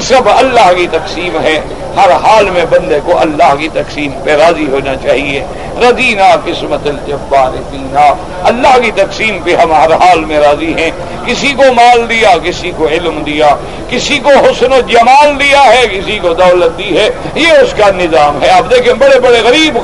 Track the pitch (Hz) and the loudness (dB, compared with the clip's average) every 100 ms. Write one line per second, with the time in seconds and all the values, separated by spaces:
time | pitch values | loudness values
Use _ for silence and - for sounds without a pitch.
0 | - 254 208 208 262 240 185 180 175 160 | 2 2 2 2 2 2 2 2 0 -4
1 | - 160 180 160 143 151 143 - - 170 | -6 -8 -6 -4 -2 -2 -6 -12 -6 0
2 | 190 151 147 220 202 180 160 175 175 147 | 2 2 2 2 0 -2 0 0 0 -2
3 | 147 175 165 151 170 143 156 156 143 147 | -2 -2 -2 0 0 0 -4 -6 -8 -6
4 | 147 131 143 147 160 160 151 135 135 135 | -8 -6 -2 2 2 0 -2 -4 -4 -6
5 | 143 143 143 139 - - - - 240 240 | -2 -2 -2 -6 -8 -12 -10 -2 0 2
6 | 254 202 190 160 170 165 175 143 139 135 | 0 2 2 2 -2 -6 -6 -6 -6 -8
7 | - 139 - 139 131 135 - 139 135 135 | -8 -8 -2 0 0 -4 -10 -12 -4 2
8 | 147 131 - - - 233 285 254 226 196 | 2 2 -6 -4 -2 0 2 2 2 -2
9 | 196 - 220 185 160 170 165 156 160 147 | -2 -2 -6 -4 -2 0 2 2 2 2
10 | 180 170 156 151 147 147 165 143 165 143 | 2 2 0 0 2 0 -2 -4 -4 -6
11 | - - - 247 277 254 269 240 240 247 | -10 -10 -8 -4 -2 2 2 4 4 4
12 | 233 226 214 170 160 175 180 156 156 165 | 0 0 2 0 -2 -6 -8 -4 -4 -2
13 | 170 156 147 147 151 139 - - - 240 | -4 -6 -6 0 2 0 -4 -12 -8 -6
14 | - 285 285 269 254 - 247 262 196 226 | -4 -2 2 4 2 0 0 0 2 2
15 | 233 269 294 277 285 277 262 240 226 190 | 4 4 4 2 0 4 4 4 2 -2
16 | 180 208 175 165 185 180 170 - 202 - | -6 -4 -2 2 2 2 0 -2 -4 -2
17 | 214 - - - 330 302 254 - 208 185 | -2 -4 -8 -2 2 4 2 2 0 0
18 | 175 160 147 143 156 185 175 247 240 233 | 0 2 2 0 2 2 2 2 2 2
19 | 277 269 247 233 220 311 311 233 | 4 4 4 2 2 2 0 -2